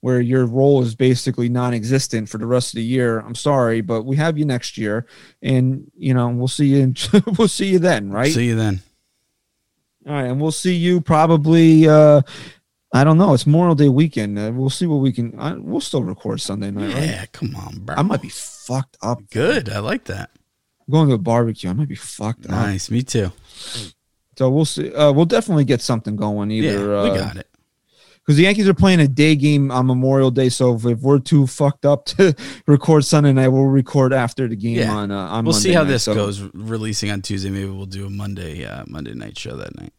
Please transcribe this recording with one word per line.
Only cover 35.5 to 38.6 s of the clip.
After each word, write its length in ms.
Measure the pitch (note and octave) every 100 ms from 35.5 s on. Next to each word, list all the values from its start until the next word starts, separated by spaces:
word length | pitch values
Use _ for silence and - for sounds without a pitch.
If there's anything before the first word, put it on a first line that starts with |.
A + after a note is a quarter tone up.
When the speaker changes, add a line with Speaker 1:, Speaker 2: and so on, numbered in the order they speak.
Speaker 1:
Monday 160 | - G3
Speaker 2:
see 40 |
how 100 | F3
Speaker 1:
night. 60 | D3
Speaker 2:
this 140 | B2+
Speaker 1:
So 120 | - G#2+
Speaker 2:
goes, 260 | G#2 G2+ G2
releasing 580 | - A2 A2+ A2 G#2 G#2
on 100 | G2+
Tuesday. 280 | G2 G2 F#2+
Maybe 180 | G2 G2
we'll 160 | G2 G2
do 220 | G2 G2
a 20 |
Monday, 560 | G2+ G2+ F#2+ F2 D#2